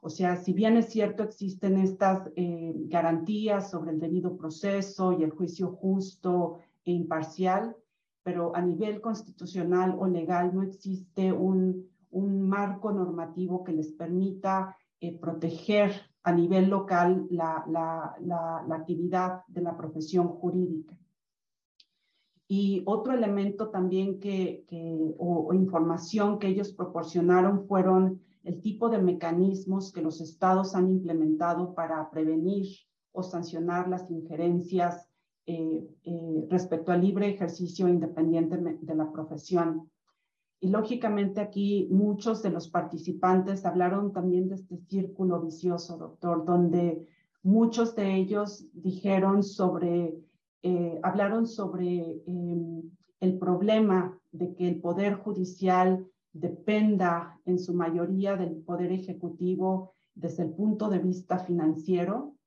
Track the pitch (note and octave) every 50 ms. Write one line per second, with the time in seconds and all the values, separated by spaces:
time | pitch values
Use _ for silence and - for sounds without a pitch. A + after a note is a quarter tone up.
0 | - F3 - - F#3 F3+ F3+ F3 - - F3 F3+ A3 A3 A3+ A#3 A3 - - A3
1 | G#3 G#3 G#3 - G#3+ G#3+ - _ G3+ F#3+ F#3 - - G3 F#3+ F#3+ F#3+ F#3+ F#3+ -
2 | G#3 F#3+ F#3+ F#3 F#3 E3 D#3 F3 F3+ F3 E3+ E3+ E3 E3 D#3+ D#3 D#3 - F3 E3+
3 | E3 E3 E3 D#3+ D#3+ F#3+ G#3+ G#3 G#3+ G#3+ G#3 G3 F#3+ - - E3 D#3 D#3+ D#3 D#3
4 | E3 D#3+ F3 F3+ E3+ F3+ - - - D#3 D#3 - - G3 G3 G3 F#3+ F#3+ - -
5 | F#3 F#3 F3+ D#3 D#3 D#3 D#3 - F#3 E3+ - - F#3+ F3 - - - F#3+ F#3+ G3
6 | F#3+ F#3+ - _ - F#3 F3+ F3 E3+ E3 E3 - - _ _ _ _ F3 F3 E3+
7 | D#3+ D3+ E3 D#3+ D3+ - - - F#3 F#3 F#3 G3+ A3+ A#3 - - _ _ _ _
8 | _ _ _ _ _ F#3 F3 F3 E3+ E3 - F3+ F3 F3+ E3+ - G#3+ G#3+ G#3 G3
9 | - A#3 G#3+ - - - - _ F3 F3+ - F#3 E3+ E3+ F3+ F3+ F#3 F#3 F3+ -
10 | F#3+ F#3 F3+ E3+ D#3+ D#3+ F3+ F3 F3 F3+ F3+ F#3+ F#3+ F#3+ - - - G3 F#3+ F#3
11 | - _ _ - F#3+ F#3+ F3 - F3+ F#3+ F#3+ F#3 F#3 F#3 F#3 F#3 - - _ _
12 | _ _ - F#3 G3 G3+ G3 G3 G3 G3 G3 G3+ G3+ G3 F#3 - - G#3+ G3+ G3
13 | F3+ F3 E3+ E3+ E3 D#3+ E3 F3+ F#3 F3 F3+ F3+ F3+ F3+ E3 D#3 D#3 D3+ - -
14 | E3+ E3 F3 F#3 G3 G3 F#3+ - - F#3+ F#3+ F#3+ F#3+ F#3+ - _ _ _ _ _
15 | - E3+ E3 - E3 D#3+ D#3+ - - D#3+ - - - - G#3 G#3 G#3 G3 - -
16 | - _ _ _ _ F3+ E3+ E3+ E3+ F3 F#3+ F#3+ F#3 F#3+ G3+ G3 - - F#3 F3
17 | F3+ F3+ F#3 F#3 - F3+ F3+ E3+ E3 D#3+ D#3+ D#3 D#3 D#3+ D#3+ E3 E3 D#3+ E3 E3
18 | D3+ - - - - F3+ F3 E3+ E3 E3 E3 E3 - - E3 D#3+ D#3+ - F3 D#3
19 | F3 F3+ F3+ F#3 F#3 F#3 F#3 F#3 - _ F3 F3+ F3+ E3+ E3+ E3 E3 D#3 D#3 D#3
20 | D#3 - F#3 F3+ F3 F3 - - - F3 D#3+ F#3 F3+ D#3+ D#3+ D#3 - - - _
21 | _ _ _ _ _ _ _ _ _ _ _ _ _ _ _ _ - _ _ _
22 | _ _ _ _ _ _ _ _ _ _ G3 G3 G3+ G3 G3 F3+ - F#3+ G#3 A3
23 | A3 C4 C4 A#3+ A3 G3+ G3+ G3+ G3 G3+ G3 - A3 G#3+ - F#3+ F#3 F#3 F3+ F#3+
24 | F#3+ G3 F#3 F#3+ G3 G3+ G3 F#3+ F#3 F3 - - - _ E3+ E3 E3 E3 E3 D#3+
25 | D#3+ D#3+ D#3 - E3+ F3 E3+ E3 - - F3+ F#3+ F#3 F3+ - E3 D#3+ E3+ E3+ -
26 | - - - G#3+ G3+ G#3 G3+ G3 G3+ F#3+ F#3 G3+ G3+ - - - F3+ F3+ - E3
27 | E3 - - F3+ E3 F3 F3+ F3+ F#3 G3 G3+ G3 - - G3+ F#3+ F#3 F#3 F#3 F#3
28 | F#3+ F#3 - - - _ _ _ _ F3 F3 E3+ - G#3+ F#3+ - A#3 A#3 A#3 G3+
29 | F#3 F3+ F3+ F3 E3 E3 E3 F3 F#3 G3 F#3+ F#3+ - F#3 F#3+ F#3+ F#3+ - - F3+
30 | D#3 D#3 D#3 - E3 - - _ - F#3 F#3+ F#3+ F#3+ - F#3 F#3 F3+ F#3 F#3 F#3
31 | F#3 E3 D#3+ E3 D#3 D#3 D#3 D#3 F3 E3+ E3+ E3 F3+ F3+ - - E3 D#3+ D#3+ D#3
32 | D#3 - - D#3+ D#3 D#3 D#3+ D#3+ D#3+ F#3 G3+ G3+ F#3+ F#3+ G3 - _ _ _ _
33 | _ _ _ F#3 F#3 F#3 - E3+ F3 E3+ E3 E3 E3 F3 F3 F3+ F3+ F#3 F3+ F3
34 | - - E3+ D#3+ D#3+ D#3+ E3 D3+ E3+ F3 F3 F3 F3 - F#3+ F3+ F3 F3 E3+ -
35 | - _ _ _ _ _ _ _ _ - E3 D#3+ D#3+ D#3+ D#3+ D#3+ D#3+ - - _
36 | _ E3+ F3 E3+ E3 E3 D#3+ D#3 D#3 - F#3 F3+ F3+ - - D#3+ - F#3 F3+ F3
37 | F3+ G3+ F3+ G3 G3+ G3+ G3 - F#3+ E3 - - F3+ E3 - - F#3 F3+ F3 E3+
38 | D#3 - - D#3 D#3+ D#3+ E3+ E3+ D#3+ D#3+ F3 - F3 E3 D#3 - - D#3 D#3+ D#3
39 | D#3 D3+ - D#3+ D3+ - D#3+ D3 - - F3+ F3 E3 E3 D#3+ D#3+ D#3+ - _ _
40 | _ _ _ _ _ _ _ _ _ _ _ _ F#3+ F#3 G3 G#3+ G#3+ G#3+ B3 A#3+
41 | - G#3+ G#3 G3+ G3+ F#3+ G3 G#3 G#3 G3+ - G3 G3+ G3+ G3+ G3+ E3+ - F#3 F#3+
42 | G#3 G#3 G#3 G3+ - A#3 A3 G#3+ - F#3+ E3 E3 D#3+ - - F3 E3 - - D#3
43 | - F3+ F3+ - - F#3 F3+ F#3 F#3 G3 G3 G3 - F3+ E3+ F#3 F3+ F3+ F#3+ G3
44 | G3+ G3+ F#3+ F#3+ F3+ F#3 F3+ F3+ F#3 F#3 G3 F#3+ - - F3 E3+ - _ G3 F#3+
45 | F3+ F3+ - - F#3+ F3+ F3 D#3+ D#3+ D#3+ D#3 - - F3+ F3 E3+ - - E3+ D#3+
46 | - - - _ - F3 E3+ E3 D#3+ F3 F3 F3 F3 E3 E3 F3 F3 E3+ D#3+ D#3+
47 | - - _ _ _ _ _ _ _ F#3 G3+ A3+ A#3 A3+ - A#3+ A#3 A3+ - A3
48 | G3+ G3 F#3+ F#3+ F#3+ F#3+ G#3 G#3 G#3 G3+ - - - - _ - - F#3 - -
49 | - G3 G3 F#3+ F#3+ F#3+ G3 G3+ F#3+ - - - F#3+ F3+ E3 D#3+ F3 F3 F3 F3
50 | E3+ E3 D#3 D#3+ - _ _ _ _ _ _ _ - F3+ F3+ F3 E3+ E3+ D#3+ D#3
51 | D#3+ F#3 F#3 G3+ G3+ G3+ G#3+ A3+ A3+ A3+ - - G3+ E3+ E3 F3+ F3+ F3 F3+ F3
52 | E3 E3 D#3+ D#3 - F3 F3+ F3 F3 F3 F3 E3+ E3+ E3 E3 E3 - - - _
53 | _ _ _ _ - F#3 F#3 - F#3 F3+ F3+ F3 G3 G#3 A3 A3 A3 G#3 F#3 F#3
54 | F3 - - - _ _ - D#3+ F3 E3 - - F3+ F3+ D#3+ - - E3+ F3 F3+
55 | G3+ G3+ G3+ G3 - G#3+ F#3+ F3+ F#3 F3+ - - F#3+ F#3 F3+ F3+ F#3 F#3 F#3 F#3
56 | F#3 - _ _ _ _ _ E3 D#3+ F3 - - - - G#3+ G#3+ G#3+ G#3+ G#3 F#3
57 | F#3 F3 E3+ E3+ E3 - - - _ F3+ F3+ F3+ - - F3 F3 E3+ E3 E3 F3
58 | F3 - F#3+ F#3+ G3 G3 G3 F3+ F3+ E3 D#3+ D#3+ - - F3 F3 F3+ F3+ F#3 F#3
59 | - - F3 - - E3 E3 - F3+ F3+ F#3 - F#3 F#3+ F#3+ F#3 F#3 - _ _
60 | _ _ _ - D#3 E3+ - - E3+ D#3 - - G#3 G#3+ G#3 G#3+ G#3+ G#3 F#3+ F3
61 | D#3+ F3+ F3+ - - _ F#3 F#3 - - F3 E3+ D#3 D#3 D#3 D#3 - F#3+ F#3 F3
62 | F3 F3+ G#3 B3 C#4+ D4 - _ _